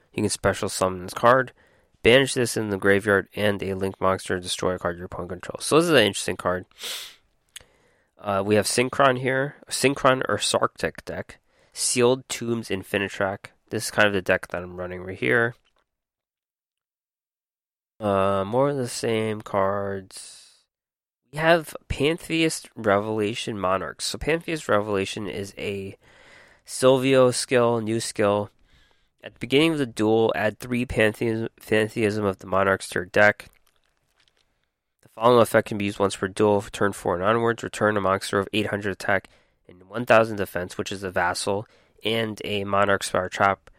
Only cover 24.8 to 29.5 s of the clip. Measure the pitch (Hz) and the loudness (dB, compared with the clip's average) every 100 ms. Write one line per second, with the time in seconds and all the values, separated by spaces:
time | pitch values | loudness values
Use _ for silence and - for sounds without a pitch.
24.8 | 107 98 98 - 101 - 98 - 208 - | 2 -2 -2 -6 -8 -8 -10 -10 -8 -8
25.8 | 196 - _ _ - - - _ - - | -10 -14 _ _ -20 -20 -20 _ -14 2
26.8 | 131 131 131 131 127 123 - 123 120 117 | 4 6 4 6 4 2 0 2 4 2
27.8 | 107 113 - - 101 104 104 _ _ _ | -2 -4 -4 0 2 2 -2 _ _ _
28.8 | _ _ _ _ 110 - 117 | _ _ _ _ -20 -14 0